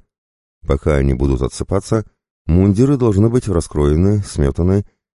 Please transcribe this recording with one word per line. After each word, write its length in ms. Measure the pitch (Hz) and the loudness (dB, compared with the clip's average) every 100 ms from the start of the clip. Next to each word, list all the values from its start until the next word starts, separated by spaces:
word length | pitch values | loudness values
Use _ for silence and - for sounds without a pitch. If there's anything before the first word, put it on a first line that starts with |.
| _ _ _ _ _ _ - | _ _ _ _ _ _ -4
Пока 300 | 69 - 73 | -2 0 0
они 180 | 67 | 0
будут 280 | 64 69 65 | 0 0 -2
отсыпаться, 640 | 64 - - 95 - 113 107 _ _ _ - | -4 -6 -6 -4 -2 -4 -4 _ _ _ 0
мундиры 520 | 85 98 98 135 143 | 2 4 2 2 2
должны 320 | 120 98 113 | 2 2 2
быть 180 | 123 104 | 0 -2
раскроены, 720 | 85 - 76 71 76 95 104 | -4 -4 -2 0 2 2 0
смётаны 680 | 101 - 69 69 90 98 98 _ _ | -4 -2 -2 0 0 0 -2 _ _